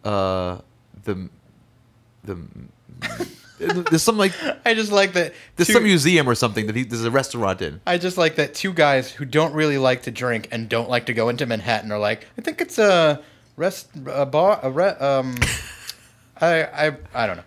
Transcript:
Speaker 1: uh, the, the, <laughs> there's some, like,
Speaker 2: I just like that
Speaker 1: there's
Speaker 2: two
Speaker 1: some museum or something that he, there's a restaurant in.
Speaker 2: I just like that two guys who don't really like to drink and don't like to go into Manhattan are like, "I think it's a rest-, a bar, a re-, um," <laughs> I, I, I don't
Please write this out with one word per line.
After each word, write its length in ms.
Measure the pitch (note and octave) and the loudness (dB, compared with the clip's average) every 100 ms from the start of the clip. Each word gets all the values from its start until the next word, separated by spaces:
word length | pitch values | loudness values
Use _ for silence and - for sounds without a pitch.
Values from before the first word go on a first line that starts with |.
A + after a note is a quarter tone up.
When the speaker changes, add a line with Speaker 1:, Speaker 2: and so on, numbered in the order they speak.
Speaker 1:
uh, 560 | G#2+ G2+ F#2+ F#2 F2+ F2+ - _ _ - | -2 0 0 0 -4 -6 -14 _ _ -12
the, 240 | - F#2+ F#2 _ _ _ _ _ _ _ _ _ | -8 -6 -8 _ _ _ _ _ _ _ _ _
the, 140 | G2+ F2+ - - - _ _ - | -14 -12 -12 -18 -20 _ _ -14
<laughs> 280 | - - - - - - | -12 -10 -10 -12 -20 -8
there's 440 | - F3+ C#4 D#3+ | -4 -2 2 2
some, 140 | A3+ G#3+ | 2 0
like, 160 | G3 - - - | -2 -2 -8 -4
Speaker 2:
I 100 | B3 | -2
just 160 | A3+ G#3+ | 0 0
like 220 | G3+ G3 | 2 2
that 220 | F3+ D#3+ - - - | 0 -4 -8 -18 -2
Speaker 1:
there's 120 | F3 | 2
Speaker 2:
two 60 | |
Speaker 1:
some 100 | G#3 | 4
museum 440 | G#3+ F3+ C#3+ F3 C3+ | 6 6 6 4 4
or 60 | |
something 320 | A#2+ A#2+ G#2 G#2+ | 2 2 0 -2
that 80 | |
he, 80 | A2 | -4
there's 220 | B2 A#2 | -4 -4
a 60 | A#2 | 0
restaurant 500 | C3 C3 A#2+ G2+ F#2 | 0 0 -4 -2 -2
in. 200 | E2 D#2 - | -4 -6 -2
Speaker 2:
I 120 | F3+ | -2
just 180 | F3+ F3+ | -2 0
like 200 | E3 D#3 | 0 2
that 180 | C#3+ | -4
two 180 | - G3 | -4 -6
guys 400 | E3+ D3 C3+ B2 | 4 4 4 0
who 120 | - | -10
don't 280 | C#3 D3 D#3+ | -2 2 2
really 260 | D3+ D3+ C#3 | 2 0 2
like 240 | C3 B2+ | 2 2
to 60 | - | -4
drink 380 | A2 B2 A2+ G#2+ | -6 -4 -4 -4
and 180 | A#2 A2 | -8 -2
don't 200 | A#2 A#2+ | -4 0
like 180 | B2 A#2 | -2 -2
to 60 | |
go 160 | A#2 A2+ | 0 0
into 160 | B2 C3+ | 0 -2
Manhattan 460 | A2 G2+ A2 G#2+ | -4 0 -2 -2
are 60 | G#2 | -2
like, 280 | G#2 A2+ - - | -2 -2 -8 -10
"I 20 | |
think 200 | C4+ D#4 | -8 -6
it's 180 | E4+ - | -6 2
a 440 | G#3 F3+ D#3 D3 - _ _ - | 4 6 4 2 -6 _ _ -4
rest-, 340 | F3 F#3 - D#3 C3+ | -4 -4 -16 -14 -8
a 180 | C3+ | -2
bar, 340 | C3+ C#3+ F#3 G#3 | 0 4 4 2
a 80 | C3+ | 0
re-, 160 | C3 F#3+ | 0 0
um," 500 | - C#3 C3+ C3 B2 A#2+ - - - - | 0 0 0 0 -2 -4 -4 -12 -18 -18
<laughs> 520 | - _ _ _ - | -18 _ _ _ -2
I, 240 | E3 E3 | 2 2
I, 320 | D3+ - D3+ C#3+ - | 0 -2 -2 -2 -10
I 120 | B2+ A2 | -4 -2
don't 100 | F2 | -4